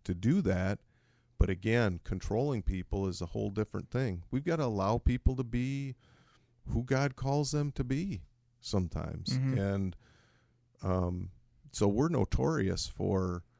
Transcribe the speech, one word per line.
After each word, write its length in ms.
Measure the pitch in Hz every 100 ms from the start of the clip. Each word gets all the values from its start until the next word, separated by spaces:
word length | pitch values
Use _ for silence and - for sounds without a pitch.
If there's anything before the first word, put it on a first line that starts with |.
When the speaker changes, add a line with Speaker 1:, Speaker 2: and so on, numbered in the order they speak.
Speaker 1:
to 100 | -
do 260 | 90 107 185
that. 380 | 147 92 95 101 - _ _ _ _ _
But 120 | -
again, 500 | 92 104 117 110 87
controlling 580 | - 98 - 107 143 123
people 440 | - 95 87 101 95
is 140 | 87
a 60 | 85
whole 240 | 113 104
different 400 | 101 107 101 -
thing. 340 | 123 131 87 -
We've 140 | 127
gotta 200 | 160 165
allow 340 | 131 104 98 117
people 380 | - 123 - 131
to 80 |
be 500 | 120 120 127 139 139 127 _ - _ _ _ _ -
who 140 | -
God 320 | 127 135 139 -
calls 360 | 135 143 139
them 180 | 147 147
to 120 | -
be 380 | 127 135 196 117 - _ _ _
sometimes. 720 | - 101 87 82 80 78 90 127
Speaker 2:
Mm-hmm. 200 | 135 131
Speaker 1:
And, 380 | 98 98 95 90 - - _ _ _ _ _ _
um, 480 | 95 92 90 90 92 - _ _ -
so 180 | - 101
we're 200 | 104 156
notorious 800 | 165 - - 135 160 95 87 -
for 560 | - 98 95 92 87 -